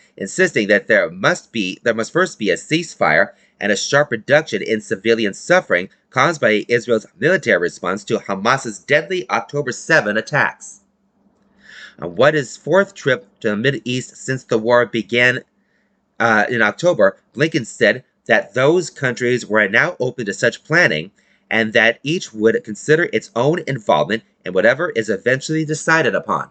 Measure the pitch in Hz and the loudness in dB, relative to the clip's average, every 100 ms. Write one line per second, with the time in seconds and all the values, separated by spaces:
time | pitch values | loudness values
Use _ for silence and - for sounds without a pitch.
0 | _ - 98 - 180 131 101 101 - 107 | _ -12 -10 0 0 0 2 0 4 2
1 | 82 90 131 175 - 117 92 - 120 110 | 2 -2 -2 -2 -6 -6 -6 -4 -4 -2
2 | 110 160 185 - 104 - - 160 165 - | -4 -2 -2 -2 -2 -2 -2 -4 -4 -2
3 | 85 80 95 - _ _ 104 101 - 139 | 2 2 0 -4 _ _ -2 -2 0 0
4 | 147 113 107 143 160 101 - 110 - 104 | 0 -4 0 0 0 -6 -2 -4 -2 -4
5 | 113 113 104 - - 180 - 87 95 _ | 0 0 0 -4 0 0 2 -2 -2 _
6 | _ 131 143 156 117 107 - 120 113 110 | _ 0 0 2 2 2 0 -2 0 -2
7 | - _ 139 185 - 92 87 - 90 98 | -2 _ 0 0 2 0 0 -4 -6 -6
8 | - 107 - 98 107 135 120 101 - 147 | -4 -4 -4 -2 0 0 -2 -12 -2 0
9 | 165 185 - 110 - 143 127 117 - 160 | 0 -6 -4 -4 -4 -6 -6 -8 0 2
10 | 104 107 - 147 104 - - - _ _ | 2 -2 -2 -2 -2 -4 -20 -20 _ _
11 | _ _ _ _ _ _ - - - - | _ _ _ _ _ _ -20 -20 -20 -12
12 | 85 87 127 156 123 - 139 180 196 - | -10 2 2 2 -4 -10 0 2 2 -2
13 | 143 123 - _ 113 104 131 135 - 127 | -2 -2 -4 _ -4 0 -2 -2 -4 -6
14 | 127 - - 131 - 117 110 120 117 117 | -6 -12 -8 -6 -2 -2 4 2 2 -2
15 | 104 120 123 123 - _ _ _ _ _ | -2 2 2 2 -8 _ _ _ _ _
16 | _ _ 113 107 104 120 104 - 170 - | _ _ 2 2 2 2 0 2 0 4
17 | 98 - _ 113 156 151 113 - 107 120 | 2 2 _ -2 -2 -2 -6 0 2 2
18 | - _ - 110 - 123 135 175 160 - | -6 _ 0 0 0 0 2 2 -2 -6
19 | 131 117 123 123 101 107 104 113 156 175 | -6 -2 -2 -2 0 0 2 2 0 -2
20 | 127 127 104 98 120 - _ 160 156 78 | -6 -4 -8 -2 -2 -2 _ 2 2 0
21 | 87 _ _ _ _ 110 113 113 110 117 | -6 _ _ _ _ -2 0 2 2 0
22 | 139 175 - 110 110 107 - 104 - 156 | -4 -6 -6 0 0 0 -6 -10 0 0
23 | 175 110 - 117 135 175 - 135 107 80 | 2 -4 -4 -2 0 0 -4 -6 0 0
24 | 76 113 - _ - 92 107 131 170 113 | 2 -4 -6 _ -4 2 2 2 0 -2
25 | 107 98 120 135 - 156 151 156 - 160 | -2 -2 0 -2 -2 -4 -2 -4 2 2
26 | 131 95 - 80 - | 2 0 -2 -6 -6